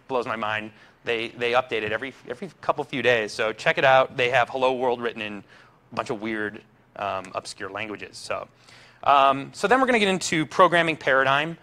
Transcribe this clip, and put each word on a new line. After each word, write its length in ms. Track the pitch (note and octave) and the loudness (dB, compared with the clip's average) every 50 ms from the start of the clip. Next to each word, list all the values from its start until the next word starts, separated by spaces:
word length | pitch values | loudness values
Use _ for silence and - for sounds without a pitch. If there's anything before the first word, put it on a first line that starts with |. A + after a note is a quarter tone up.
| _ | _
blows 200 | - C3+ B2 A2+ | -4 -2 -2 -2
my 100 | B2+ A2+ | -2 -4
mind. 340 | A2+ A2+ G#2+ G#2+ G#2+ G#2+ A2 G#2+ - - - _ _ | -4 -2 -2 -4 -4 -6 -8 -16 -20 -20 -20 _ _
They, 260 | _ B2 A#2 A2+ A2+ A2+ | _ -4 -2 -2 -2 -6
they 240 | - B2+ A#2+ A#2+ | -6 -4 -2 2
update 300 | A#2+ B2 B2 - A#2+ A2 | 2 2 0 0 -4 -4
it 100 | G#2+ G#2 | -2 -2
every, 200 | G#2+ A2 B2+ C3+ A#2+ - - - | -4 -4 -6 -8 -12 -16 -12 -12
every 220 | B2+ - G3+ E3+ - _ | -12 -10 -10 -14 -14 _
couple 240 | - - E3 D3 C#3+ | -2 -2 -2 -2 -4
few 180 | - - C3+ | -6 -6 0
days, 300 | A#2 B2 B2 A#2 G#2+ G2+ | 2 2 4 2 0 -4
so 200 | - - A#2 A2 | -4 -4 -4 -4
check 260 | A2 - - E3 D#3+ - | -4 -2 -2 -2 0 4
it 60 | D3+ | 4
out. 320 | C3+ C3 C3 C3 - - | 6 6 6 4 2 0
They 120 | C3+ B2 A#2+ | -2 -2 2
have 200 | B2+ B2+ A#2+ - | 2 2 0 0
Hello 240 | - C3+ B2+ B2+ C3 | 0 0 0 0 2
World 260 | B2 B2+ B2+ A#2+ B2 | 2 0 -2 -2 -2
written 220 | A#2+ A2+ G#2 A#2 | -4 -8 -6 -6
in 200 | G#2+ G#2+ G#2 G2+ G2 _ - - - - _ _ _ _ | -10 -10 -10 -12 -14 _ -20 -20 -20 -20 _ _ _ _
a 20 | - | -8
bunch 160 | - - - | -8 -6 -6
of 100 | B2+ G#2 | -6 -6
weird, 420 | G#2 A2+ A2+ G#2+ G#2+ G2+ G2+ - - _ _ _ _ _ _ | -4 -6 -4 -4 -4 -6 -8 -10 -20 _ _ _ _ _ _
um, 280 | - G#2 G2 F#2+ F#2+ F#2 F#2+ F#2+ | -8 -6 -4 -4 -6 -8 -8 -10
obscure 360 | G#2+ - - - - G#2 F#2+ | -10 -10 -10 -14 -12 -12 -10
languages. 480 | F#2+ G2+ A2 G#2+ G2+ F#2 F#2+ F2+ - - | -8 -8 -8 -8 -10 -12 -12 -16 -16 -18
So, 280 | - - G2+ F#2+ G2 - _ _ _ - - - - - _ _ | -10 -8 -8 -8 -8 -12 _ _ _ -20 -20 -20 -20 -20 _ _
um, 480 | - - C#3 C#3+ C3+ C#3 C3+ C#3 C#3 C#3 - | 2 4 6 6 6 4 4 2 -4 -12 -8
so 120 | - - | -4 2
then 140 | G3 A#3 C4 | 2 4 4
we're 60 | C4+ | 4
gonna 120 | B3 B3+ A3+ | 2 4 2
get 100 | G#3 G3 | 4 2
into 360 | F#3+ F3 - - - D#3+ D#3 | 2 0 -2 -2 -2 -2 -2
programming 520 | C#3+ - - F#3 F3 E3 F3 E3 E3 D#3 | -2 4 4 6 6 6 4 2 2 -2
paradigm. 600 | - - C#3+ C3 C3 C3+ C3 C3+ C#3+ D3+ E3 E3 - | -2 0 2 4 4 4 4 2 2 0 -2 -8 -12